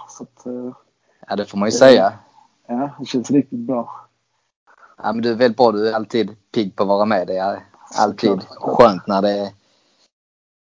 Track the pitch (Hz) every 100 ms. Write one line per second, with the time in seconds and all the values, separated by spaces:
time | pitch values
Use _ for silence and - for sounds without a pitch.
0 | - - 120 _ 127 123 123 - _ _
1 | _ _ - 101 101 98 104 - 131 113
2 | 98 - _ _ _ _ - 120 143 143
3 | 127 131 110 139 135 123 120 123 113 -
4 | - _ _ _ _ _ _ _ - -
5 | 104 113 117 113 123 107 120 104 110 110
6 | 107 120 101 - _ 123 98 - 98 101
7 | 107 101 87 92 98 101 - _ - -
8 | 104 98 110 95 - - - - 117 90
9 | 107 98 101 101 101 - _ _ _ _
10 | _ _ _ _ _ _